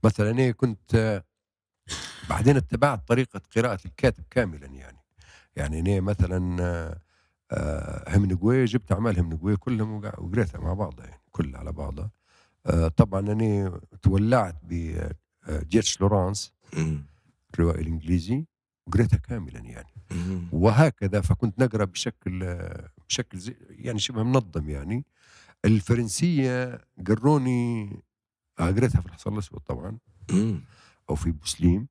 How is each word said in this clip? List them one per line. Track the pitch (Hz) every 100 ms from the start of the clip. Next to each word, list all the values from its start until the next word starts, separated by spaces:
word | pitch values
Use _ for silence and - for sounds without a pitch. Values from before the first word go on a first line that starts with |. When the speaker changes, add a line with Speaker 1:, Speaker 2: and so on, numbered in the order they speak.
Speaker 1:
مثلا | 110 104 107
أنا | 120 131
كنت، | 117 131 107 _
آه، | 117 110 101 - _ _ _ _ _ - - - - -
بعدين | - 117 139
اتبعت | - 113 143 117 -
طريقة | 120 131 98 - 110
قراءة | 120 95 -
الكاتب | - 131 - -
كاملا، | - 104 78 67
يعني. | 67 65 - _ _ - - _ -
يعني | 73 78
أنا | 87 98
مثلا، | 95 104 92 92 90 87
آه، | 87 85 80 82 _ _ _ _ _
آه، | - 71 76 73 69 - 90
همنغواي، | 101 90 101 127
جبت | 123 120 -
أعمال | 95 117 90
همنغواي | 87 82 92 104
كلهم | - 117 107 107
وقع-، | 104 -
وقريتها | 87 104 - -
مع | 78
بعضها، | 95 92 - -
يعني، | - _
كلها | - 73 65
على | 71
بعضها. | 78 71 69 101 _ _ _ _ _ -
آه، | 85 82
طبعا | 78 110 95
أنا | 101 107 110 101 98 90 - -
تولعت | - 95 107 123 95 82
ب، | 85 85 82 80 78 76 _ _ -
آه، | 76
جيتش | 73 104 - -
لورانس، | 98 104 92 104 - _ _ 78
Speaker 2:
مم. | 80 76 71 _ _ _ _
Speaker 1:
الروائي | - 85 80
الإنجليزي، | 80 82 78 90 85 131 160 _ _ _ -
وقريتها | 85 117 -
كاملا، | - 120 78 58
يعني. | 58 - - - -
Speaker 2:
مم. | 87 87 92 87
Speaker 1:
وهكذا، | 82 98 110 156 - 101 104
فكنت | 92 - 120 101
نقرأ | 127 110
بشكل، | 98 87 - - - 92
آه، | 92 87 87 87 - _ _
بشكل | - 117 92
زي، | 98 131 -
يعني، | - 117 110
شبه | - 120
منظم، | 113 131 104 82 76
يعني. | 71 73 117 143 _ _ - - _
الفرنسية | - 110 - 120 113 - 170 160 131 127 127 123 _ - 90
قروني، | 107 127 151 127 123 120 117 104 101 _ _ _ _ _ -
آه، | 85
قريتها | 98 123 90
في | 87
الحصان | - -
الأسود | 104 101 -
طبعا، | - 62 92 113 _ _ -
Speaker 2:
مم. | - 214 180 - _ _ _ -
Speaker 1:
أو |
في | 73 85
بوسليم | 78 - - 87 90 131